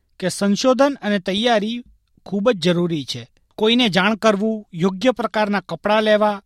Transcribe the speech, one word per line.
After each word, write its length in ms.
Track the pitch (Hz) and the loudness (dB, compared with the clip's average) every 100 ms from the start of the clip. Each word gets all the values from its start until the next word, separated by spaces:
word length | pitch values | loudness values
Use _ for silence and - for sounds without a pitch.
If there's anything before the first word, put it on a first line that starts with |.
| _ - | _ -8
કે 100 | 185 | -6
સંશોધન 640 | - 202 202 254 247 285 269 | -2 0 2 2 4 2 0
અને 180 | 208 202 | -2 -2
તૈયારી 640 | 196 190 240 220 214 240 - _ _ _ - | -2 -2 0 0 0 -6 -12 _ _ _ -8
ખૂબ 260 | 202 220 | -2 0
જ 60 | 208 | 0
જરૂરી 480 | 170 175 175 165 131 | 0 0 0 -2 -6
છે. 180 | 127 117 _ _ - | -10 -14 _ _ -2
કોઈને 320 | 214 240 240 | 0 2 2
જાણ 260 | 185 196 220 | 2 0 2
કરવું, 400 | 220 202 220 220 - | 2 2 -2 -4 -8
યોગ્ય 380 | 170 190 190 254 | -2 -2 0 0
પ્રકારના 480 | - 233 220 208 202 | 0 -2 -2 -2 -2
કપડાં 440 | - 165 202 214 | -4 -6 0 2
લેવા 400 | 214 214 214 202 | 4 2 2 -2